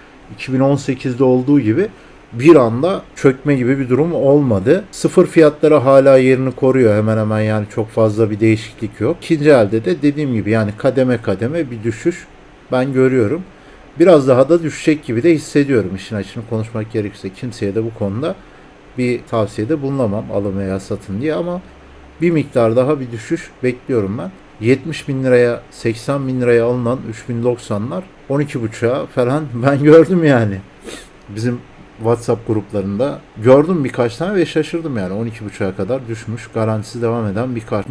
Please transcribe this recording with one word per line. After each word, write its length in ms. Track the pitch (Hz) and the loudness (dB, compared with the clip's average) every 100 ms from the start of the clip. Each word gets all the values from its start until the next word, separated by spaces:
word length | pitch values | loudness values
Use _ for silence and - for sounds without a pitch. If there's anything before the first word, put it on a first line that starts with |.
| - - - | -20 -20 -20
iki 180 | 110 - | -14 -4
bin 80 | 131 | 0
on 160 | 135 143 | 2 0
sekizde 480 | 143 135 135 123 | -2 -6 -6 0
olduğu 360 | 131 127 127 147 | 2 2 2 2
gibi 280 | 110 120 202 - - - - | 2 0 -2 -6 -20 -20 -16
bir 240 | 117 139 160 | 2 6 6
anda 460 | 120 117 160 196 - - | 6 2 -2 -2 -8 -2
çökme 380 | 143 131 147 | 0 0 0
gibi 240 | 139 120 139 | 0 0 -2
bir 100 | 131 | 0
durum 260 | 127 165 | 0 0
olmadı. 720 | 156 139 143 139 101 98 175 214 | 0 2 4 4 2 2 0 0
Sıfır 360 | - - - 170 | -4 0 2 2
fiyatları 480 | - 151 147 156 | 6 4 4 4
hala 420 | 151 127 139 135 135 | 4 6 6 8 6
yerini 360 | 131 131 131 | 6 2 0
koruyor 440 | 120 135 131 117 104 | 0 2 4 4 4
hemen 220 | 107 110 | 2 0
hemen 220 | 107 107 | 0 0
yani 260 | 107 107 104 | 0 -2 -4
çok 140 | - 110 | -6 -4
fazla 420 | - 110 104 110 | 0 2 2 0
bir 100 | 104 | 2
değişiklik 600 | 110 110 - - 107 - | 2 2 -2 -12 -12 -4
yok. 160 | 110 175 | -4 -4
İkinci 280 | - 160 147 | -2 0 4
elde 340 | 139 101 110 | 4 4 0
de 180 | 117 175 | -2 0
dediğim 320 | 147 143 147 | 0 0 -2
gibi 160 | 117 95 | -2 0
yani 200 | 110 104 104 | 0 -2 -2
kademe 440 | 139 120 127 120 | -2 0 0 0
kademe 480 | - 95 113 165 143 | -2 -4 -2 -4 -6
bir 120 | 120 | -6
düşüş 440 | 110 113 170 175 - - - - - | -6 -4 -4 -6 -10 -20 -20 -20 -4
ben 200 | 127 131 | -2 0
görüyorum. 500 | 131 131 127 104 156 185 - - - - - | 2 2 2 0 -2 -8 -20 -20 -20 -10 2
Biraz 280 | 175 165 135 | 6 6 6
daha 200 | 123 131 | 4 4
da 140 | 170 | 2
düşecek 420 | 160 - - 151 | 0 -4 -2 -2
gibi 180 | - 117 | -2 0
de 120 | 151 | 2
hissediyorum 560 | 160 - 147 139 127 92 95 | 0 0 0 2 0 -2 -6
işin 200 | - 107 | -8 -8
açığını 280 | 95 - 110 | -8 -12 -8
konuşmak 420 | 113 110 113 107 | -6 -6 -8 -6
gerekirse. 380 | 113 101 - 95 | -6 -6 -8 -14
Kimseye 440 | - 127 - 101 | -10 -12 -6 -6
de 100 | 101 | -4
bu 100 | 113 | -6
konuda 400 | 113 101 104 156 196 - - - - - - | -6 -6 -4 -6 -8 -14 -20 -20 -20 -14 -6
bir 220 | 123 120 - | -4 -4 -4
tavsiyede 520 | 117 107 - 110 156 | -2 -2 -4 -4 -4
bulunamam 420 | 135 139 117 101 95 | -2 -2 -2 -4 -6
alın 240 | 101 101 98 | -6 -4 -4
veya 220 | 98 95 | -4 -6
satın 400 | - 101 - 98 | -6 -10 -8 -6
diye 140 | 147 | -4
ama 260 | 160 170 180 - - - - - - | -4 -4 -8 -10 -20 -20 -20 -20 -4
bir 100 | 165 | 0
miktar 460 | 160 139 127 113 113 | 0 0 0 2 2
daha 240 | 127 147 | 2 -2
bir 120 | 127 | -6
düşüş 380 | 117 - 165 - - | -10 -6 -6 -8 -6
bekliyorum 560 | 127 127 - 123 98 110 | -4 -4 -4 -2 -2 -4
ben. 120 | 180 - - - | -8 -14 -20 -4
yetmiş 480 | 107 131 165 151 - | 0 0 -2 -10 -8
bin 160 | 135 | -4
liraya, 360 | 131 123 120 117 - | 2 4 2 -2 -10
seksen 580 | - 120 113 - 143 135 | -8 -6 -4 -4 -4 -4
bin 120 | 127 | -2
liraya 240 | 123 117 | 2 2
alınan 340 | 117 127 120 127 - | 2 0 -2 -4 -6
üç 180 | 113 - | -12 -8
bin 140 | 120 | -4
doksanlar 640 | 120 120 - 104 113 175 185 - - | -2 -2 -4 -6 -4 -8 -10 -14 -6
on 120 | 139 | -4
iki 220 | 147 147 | -4 -4
buçuğa 440 | 113 - 117 135 151 | -6 -4 -2 -2 -4
falan 380 | - 123 147 151 | -2 0 -2 -4
<laughs> 0 | |
ben 280 | 117 120 143 | -2 0 2
gördüm 420 | 147 160 165 185 | 8 8 8 4
yani. 340 | 156 127 110 95 95 - - - - - - | 4 2 2 -4 -10 -20 -18 -18 -20 -20 -16
Bizim 320 | 104 117 120 - - - - | -8 -6 -6 -10 -20 -20 -6
WhatsApp 480 | 110 117 113 117 - | -2 -2 -2 -4 -2
gruplarında 760 | 107 98 104 98 101 139 143 - - | -4 -4 -4 -4 -2 -4 -6 -14 -2
gördüm 480 | 110 135 151 180 | 4 6 4 0
birkaç 320 | 127 - 120 113 | -2 -2 -4 -4
tane 180 | 175 | -4
ve 120 | 208 156 | -2 0
şaşırdım 500 | 160 151 170 165 120 | -2 -4 -6 -6 -6
yani. 160 | 92 | -6
On 140 | 98 117 | -6 -8
iki 180 | 110 | -10
buçuğa 320 | 107 - 98 92 | -12 -6 -6 -4
kadar 320 | 95 131 117 | -4 -6 -6
düşmüş, 380 | 110 - 113 - | -10 -10 -10 -8
garantisi 480 | 113 110 110 104 123 | -4 -2 -2 -6 -6
devam 240 | 117 117 107 | -4 -2 -4
eden 300 | 98 127 117 | -4 -4 -6
bir 40 | |
kart. 260 | 110 110 98 | -6 -6 -4